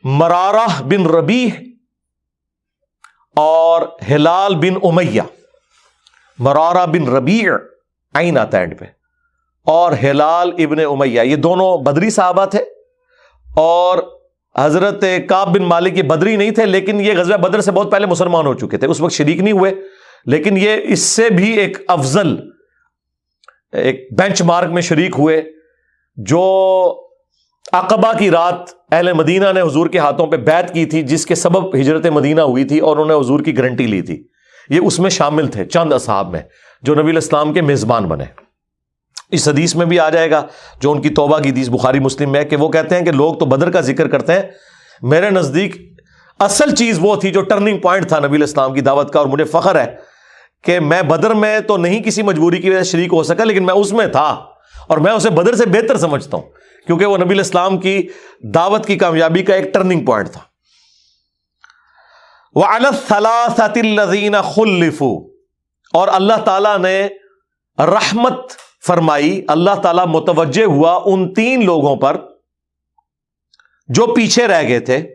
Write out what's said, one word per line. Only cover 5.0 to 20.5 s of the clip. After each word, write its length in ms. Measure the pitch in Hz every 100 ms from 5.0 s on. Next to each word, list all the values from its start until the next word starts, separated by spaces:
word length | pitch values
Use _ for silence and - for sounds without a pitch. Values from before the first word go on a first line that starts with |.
| 170 110 - - _ _ _ _ _ _ _ _ _ _
مرارہ 480 | 123 143 160 180 180
بن 220 | 165 139
ربیع 440 | 131 127 214 202 156 - _ _ _ _
عین 240 | 143 175 139
آتا 200 | 110 98
ہے 40 |
اینڈ 160 | 87 -
پہ، 60 | - _ _ _ _ _ _ _ -
اور 260 | 160 175 139
ہلال 480 | 131 143 151 170 175 -
ابن 220 | 156 147
امیہ، 380 | 151 139 139 117
یہ 140 | 120 147
دونوں 380 | 156 180 185 175
بدری 260 | 135 143 214
صحابہ 320 | 214 180 175 196
تھے، 180 | 196 - - _ _ _ _ _ _ -
اور 500 | - 160 170 180 185 - - _ _ _
حضرت 500 | - 143 156 196 202 190 185 180
کعب 200 | 190 196
بن 140 | 185
مالک 320 | 180 170 180 175
یہ 60 |
بدری 300 | 151 156 185 220
نہیں 140 | 202
تھے، 140 | 220 214
لیکن 340 | 190 190 208
یہ 180 | 202 202
غزوہ 180 | 180 202
بدر 220 | 180 185
سے 100 | 202
بہت 180 | 185 202
پہلے 140 | 202 196
مسلمان 400 | 170 180 170 147
ہو 80 |
چکے 240 | 127 104 104
تھے، 80 | 135
اس 140 | 165
وقت 120 | 165
شریک 280 | - 147 170
نہیں 120 | 196
ہوئے، 200 | 202 190 190 - - - - -
لیکن 300 | 147 156